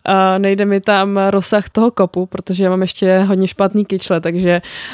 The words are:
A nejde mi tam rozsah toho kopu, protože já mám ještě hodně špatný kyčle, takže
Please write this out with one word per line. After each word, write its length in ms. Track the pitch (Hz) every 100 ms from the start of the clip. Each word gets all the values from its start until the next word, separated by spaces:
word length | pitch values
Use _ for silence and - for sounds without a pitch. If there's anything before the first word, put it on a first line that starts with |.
A 340 | - 190 190 185
nejde 260 | 196 196
mi 160 | 202 196
tam 360 | 190 202 196 196 196
rozsah 380 | 196 - 208 -
toho 220 | - 226
kopu, 360 | - 180 180 185
protože 380 | - - 185
já 60 | 185
mám 120 | 185
ještě 360 | 190 - 190 185
hodně 300 | 196 190 190
špatný 360 | - 196 208
kyčle, 360 | 202 190 - 175
takže 420 | 170 175 180 175 - - -